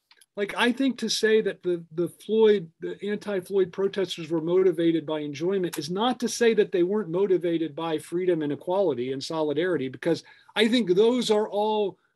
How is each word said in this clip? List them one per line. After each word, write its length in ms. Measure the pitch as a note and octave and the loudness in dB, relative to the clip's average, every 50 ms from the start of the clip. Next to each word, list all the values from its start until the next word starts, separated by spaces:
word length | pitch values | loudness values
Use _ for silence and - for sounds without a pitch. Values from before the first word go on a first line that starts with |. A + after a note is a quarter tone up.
| _ _ _ _ _ _ _ | _ _ _ _ _ _ _
like, 180 | G3+ G#3 G3+ - | -6 -6 -6 -2
I 140 | - A3 A#3+ | 0 0 0
think 260 | A#3+ B3 C4+ C4+ A#3 - | 2 2 0 -2 0 -2
to 100 | A3+ G#3 | -4 -4
say 340 | - - - G#3+ A3 A3 G#3+ | -2 0 2 4 4 4 2
that 200 | G3 - - - | 0 -4 -4 -4
the, 220 | F3+ F3 E3+ E3+ - D#3 | -4 -4 -4 -6 -8 -4
the 160 | E3 F3 D#3+ | -4 -4 -4
Floyd, 600 | - _ - - G#3 A3 A3 G#3+ G#3 G3 E3 D#3+ _ _ | -6 _ -6 -2 2 4 6 6 6 4 0 -6 _ _
the 160 | E3+ F3 F3+ F3 F#3+ | -10 -10 -10 -8 -6
anti-Floyd 640 | G3+ G#3 G#3 - G#3 G3+ F#3+ F3 - G3 G3 F#3 F3 - | -6 -6 -6 -6 -6 -6 -6 -6 -2 0 0 0 0 -2
protesters 580 | - G3 G3 G3 G3+ F#3+ F3 - - E3 D3 | -4 -4 -2 -2 -2 -4 -4 -6 -10 -6 -4
were 100 | E3+ E3 | -4 -4
motivated 640 | D3+ E3 F3 F#3+ F#3+ F#3+ E3+ E3 E3+ E3 E3 D#3+ C#3+ | -2 0 2 4 4 4 2 2 2 2 2 0 -2
by 160 | C#3+ D#3 D3+ | -2 -6 -4
enjoyment 560 | D3+ D3 C#3+ C3 D#3+ F#3 G3+ G3 F3+ E3+ - | -4 -6 -8 -4 -4 -2 -2 -2 -2 -4 -4
is 140 | - D3 D3+ | -6 -6 -6
not 300 | F3+ F#3+ A3 B3+ B3 A#3+ | -2 0 0 0 0 -2
to 80 | B3 G#3 | -4 -6
say 260 | - - A#3+ A#3 A3+ | -2 2 2 4 4
that 160 | G3 G3+ - | 4 2 2
they 120 | - F3+ F3 | 2 0 0
weren't 280 | F3+ G3+ A3 G3+ D#3+ | 2 0 -2 -2 -2
motivated 640 | D#3+ F#3 G3+ F#3+ F#3 F3 E3 F3 E3+ D#3+ D#3+ D#3 C#3+ | 0 0 2 2 2 0 2 0 -2 -2 -2 -4 -6
by 240 | D#3+ E3 E3 D#3 D#3 | -6 -4 -4 -4 -4
freedom 440 | D3+ - E3+ F3 F#3 F3+ F3 D#3+ D3+ | -6 -6 -4 -2 0 0 0 0 0
and 100 | D3 C#3+ | -2 -4
equality 600 | C#3 - F3+ F3+ G3 G3+ E3+ C3+ A#2+ B2 C3 C3+ | -4 -4 -2 0 0 2 0 0 -2 -4 -6 -6
and 100 | C3+ C3 | -8 -6
solidarity, 640 | - E3 D#3+ D#3 D3+ C#3+ D3 F3 F#3 F3 C#3+ C3 C3 | -6 -4 -2 -2 0 0 0 0 0 0 -2 -2 -4
because 340 | B2+ B2+ - E3+ D#3+ D3+ - - - _ _ - _ | -6 -4 -2 -2 -2 -2 -4 -12 -20 _ _ -6 _
I 140 | G3 A3+ A3+ | 2 2 4
think 260 | A#3 B3+ A3 E3+ F3+ | 4 2 2 4 4
those 360 | F#3 A3 A3+ B3+ B3 G#3+ E3 | 4 6 4 4 2 2 2
are 180 | G#3+ G#3 G#3+ - | 2 2 2 0
all 500 | F#3 G3+ G#3+ G#3+ G#3+ G#3+ G#3 F#3+ - _ _ _ _ | -2 -2 0 0 0 0 -2 -4 -6 _ _ _ _